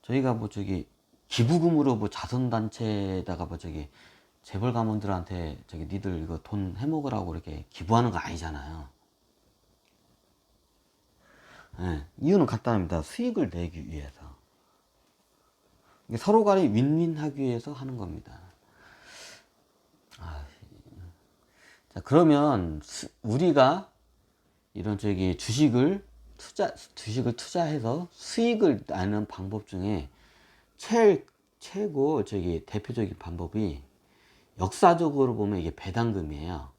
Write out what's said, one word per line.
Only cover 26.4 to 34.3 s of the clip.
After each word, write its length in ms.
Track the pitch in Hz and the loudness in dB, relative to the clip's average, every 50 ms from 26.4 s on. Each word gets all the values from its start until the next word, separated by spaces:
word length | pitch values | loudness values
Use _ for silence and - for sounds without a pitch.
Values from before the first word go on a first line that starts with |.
| - - - - 202 - - - - - _ | -20 -14 -4 -2 -2 -2 -2 -10 -20 -20 _
주식을 400 | - - 113 107 127 117 120 120 | -14 -10 -6 -4 -2 -2 -2 -2
투자해서 720 | - - - - 175 170 156 156 143 113 113 123 160 180 - | -4 -10 -6 -2 -2 0 0 -2 -2 -2 -2 -2 -2 -4 -8
수익을 720 | _ - - - - - 226 233 240 220 370 170 123 95 - | _ -18 -14 -6 -2 0 2 2 2 4 4 4 4 2 -2
내는 400 | - - 92 92 101 104 107 107 | -8 -4 -2 -2 0 0 -2 -4
방법 400 | - - - 95 95 107 107 104 | -6 -8 -10 -10 -8 -8 -8 -8
중에 420 | - - 92 92 104 107 85 71 67 _ _ _ _ _ _ _ _ _ _ _ _ _ _ | -8 -8 -4 -2 -2 -2 -2 -4 -8 _ _ _ _ _ _ _ _ _ _ _ _ _ _
최-, 480 | - - 226 233 226 208 185 - - _ _ _ _ _ _ _ | -6 0 4 6 6 6 6 4 -2 _ _ _ _ _ _ _
최고 680 | - - - 196 214 202 151 139 139 147 156 127 98 | -20 -12 -6 -6 -6 -4 0 2 2 2 2 0 0
저기 400 | - 107 98 87 90 85 80 - | -2 -2 -2 -2 -2 -2 -4 -6
대표적인 540 | - - 107 - - 120 117 110 98 95 - | -6 -8 -8 -6 -4 -2 -2 -2 -2 -4 -10
방법이 640 | - 90 85 85 87 82 - 107 107 95 71 67 67 _ _ _ _ _ _ _ _ _ | -10 -10 -8 -6 -8 -4 -2 -2 -2 -2 -4 -6 -14 _ _ _ _ _ _ _ _ _